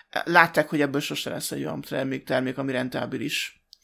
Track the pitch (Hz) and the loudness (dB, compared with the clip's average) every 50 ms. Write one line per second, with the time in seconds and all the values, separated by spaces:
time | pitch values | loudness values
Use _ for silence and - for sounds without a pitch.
0 | - _ - - - - 175 175 165 165 - - 151 - - 151 147 139 135 139 | -14 _ -4 -4 0 4 8 8 8 6 6 2 2 2 2 0 2 2 0 0
1 | 151 - 147 143 - 123 - - - - - 139 139 151 139 143 143 - 143 143 | -2 -2 -4 -6 -6 -6 -6 -6 -6 -6 -6 -6 -6 -6 -6 -8 -8 -4 -4 -2
2 | 135 135 131 131 - - 131 127 131 131 131 - 139 135 131 123 127 127 123 139 | -2 -2 -4 -6 -4 0 0 0 0 0 -2 -2 -2 -2 0 0 -2 -2 -2 -4
3 | 123 123 123 123 113 143 - - - - - _ _ _ - - | -4 -4 -4 -4 -4 -4 -4 -4 -4 -6 -10 _ _ _ -20 -20